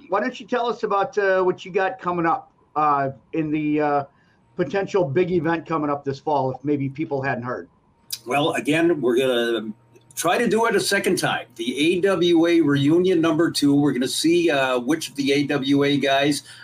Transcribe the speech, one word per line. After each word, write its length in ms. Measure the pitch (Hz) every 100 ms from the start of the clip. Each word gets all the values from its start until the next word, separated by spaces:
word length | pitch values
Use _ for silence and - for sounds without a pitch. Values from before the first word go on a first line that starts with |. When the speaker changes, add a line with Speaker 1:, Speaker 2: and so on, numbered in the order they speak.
| -
Speaker 1:
why 120 | 196
don't 180 | 247 247
you 60 | 214
tell 200 | 247 240
us 160 | 220
about, 360 | 208 196 190 208
uh, 240 | 196 185
what 220 | 180 180
you 80 | 185
got 260 | 190 190 185
coming 260 | 180 175
up, 280 | 165 160 - _ _
uh, 360 | 147 151 139 135 131 _
in 160 | 160 156
the, 300 | 156 151 151
uh, 240 | 147 143 135 _ _ _ _ -
potential 480 | 175 196 190 196
big 260 | 156 165 175
event 340 | 180 156 165 -
coming 240 | 160 147
up 140 | 143
this 160 | 139 135
fall, 320 | - 143 131
if 120 | 131
maybe 240 | 143 143 135
people 320 | 135 143 139
hadn't 240 | 135 117
heard? 240 | 123 107 85 _ _ _ - - 117
Speaker 2:
Well, 260 | 139 165
again, 480 | 127 120 160 170 156
we're 180 | 123 120
gonna 540 | 131 120 117 113 110 - _ - -
try 240 | - 165 214
to 100 | 233
do 180 | 214 233
it 100 | 196
a 40 |
second 360 | - - 208 165
time. 300 | 139 113 - -
The 200 | 117 127
A 240 | 160 185
W 440 | 196 180 175 170 170
A 140 | 170
Reunion 600 | 147 139 139 170 185 170
number 300 | 165 156 165
two. 240 | - 143
We're 180 | 143 143
gonna 140 | 120 131
see, 420 | - 156 175 165
uh, 300 | 143 131 127
which 300 | 120 165 -
of 80 | -
the 160 | 135
A 140 | 143 139
W 340 | 147 135 143
A 140 | 143 143
guys 480 | 139 135 147 143 - -